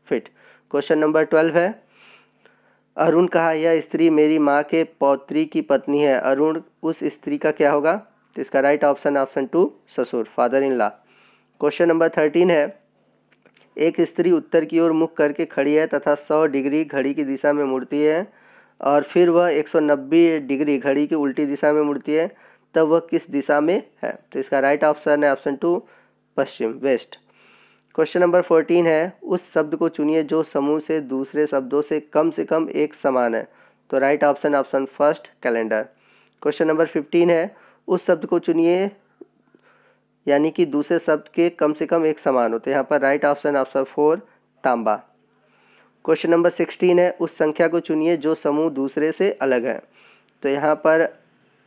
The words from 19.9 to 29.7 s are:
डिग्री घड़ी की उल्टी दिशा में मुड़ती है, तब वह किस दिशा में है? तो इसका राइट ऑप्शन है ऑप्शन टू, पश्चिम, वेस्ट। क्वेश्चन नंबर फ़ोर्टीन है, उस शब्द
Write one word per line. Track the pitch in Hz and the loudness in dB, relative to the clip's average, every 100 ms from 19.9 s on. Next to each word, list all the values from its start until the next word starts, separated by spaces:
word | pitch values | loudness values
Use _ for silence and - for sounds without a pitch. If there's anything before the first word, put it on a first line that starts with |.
| 139 135 160 170 160 | 0 2 4 4 2
डिग्री | 135 135 147 139 | -2 -2 0 0
घड़ी | 139 139 147 | 0 -2 -2
की | |
उल्टी | 160 139 131 143 | -2 -2 -2 -4
दिशा | 143 151 | 0 0
में | 151 | 2
मुड़ती | 147 143 147 | 0 -4 -2
है, | 156 180 - _ _ _ | -2 -2 -8 _ _ _
तब | 160 156 | 0 2
वह | 165 | 2
किस | 165 165 - | 0 -4 -4
दिशा | 139 135 147 | -4 0 0
में | 156 214 - _ | 2 -2 -4 _
है? | 117 - _ | -10 -10 _
तो | 139 | -10
इसका | 135 139 | -4 0
राइट | 135 147 | 0 2
ऑप्शन | 151 151 156 147 | 0 0 0 2
है | 147 | 2
ऑप्शन | 135 151 139 | 0 -4 -4
टू, | 170 175 - _ _ _ _ - | -2 -2 -6 _ _ _ _ -6
पश्चिम, | 135 - 113 | -4 -4 -6
वेस्ट। | 135 139 120 - - _ _ _ _ _ _ _ | -4 -2 -2 -4 -20 _ _ _ _ _ _ _
क्वेश्चन | - 156 175 | -4 -2 0
नंबर | 175 180 | 2 2
फ़ोर्टीन | 175 165 156 170 165 | 2 2 2 2 2
है, | 156 180 - | 0 -2 -8
उस | - 175 - | -6 -6 -2
शब्द | 165 151 | -4 -2